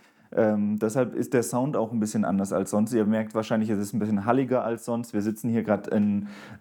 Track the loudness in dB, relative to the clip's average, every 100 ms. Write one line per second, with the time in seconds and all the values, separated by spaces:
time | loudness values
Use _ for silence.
0 | -18 _ -6 2 2 4 0 0 0 0
1 | 0 -2 0 0 2 0 0 0 -2 0
2 | 0 0 0 0 0 0 0 0 2 2
3 | 2 2 0 -2 0 0 2 0 0 -2
4 | 0 0 2 0 2 0 -2 -4 -4 -6
5 | -4 -4 -4 -4 -2 -2 0 0 0 2
6 | 2 0 -4 -12 -18 -8